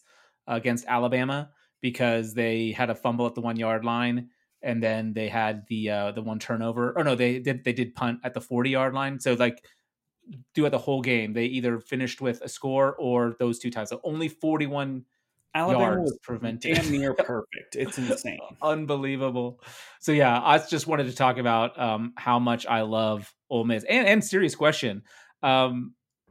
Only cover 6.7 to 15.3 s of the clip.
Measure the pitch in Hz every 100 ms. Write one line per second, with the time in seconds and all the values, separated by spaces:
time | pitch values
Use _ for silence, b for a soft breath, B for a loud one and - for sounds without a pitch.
6.7 | 117 120 - 147 123 123 127 131 127 127
7.7 | 120 123 - 120 120 127 123 - 120 131
8.7 | 131 131 135 135 135 131 120 120 120 b
9.7 | b b _ _ _ - 135 - - 147
10.7 | 131 - 135 131 120 107 110 123 127 120
11.7 | 117 - 131 123 - 131 120 135 - 139
12.7 | 135 135 139 135 123 120 117 120 117 123
13.7 | 120 107 120 165 156 160 156 156 156 147
14.7 | 143 139 131 - _ _